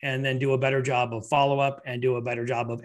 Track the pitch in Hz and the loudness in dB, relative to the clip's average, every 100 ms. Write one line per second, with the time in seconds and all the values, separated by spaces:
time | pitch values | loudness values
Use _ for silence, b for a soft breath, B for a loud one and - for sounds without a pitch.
0 | 143 131 135 131 135 131 135 135 131 123 | -6 -2 -2 0 2 2 2 2 0 0
1 | 123 117 - 147 139 139 139 139 131 123 | 0 -4 0 2 4 2 0 -2 -8 -2
2 | 127 120 120 117 120 120 117 117 | 0 0 -2 -4 -2 -2 -2 -4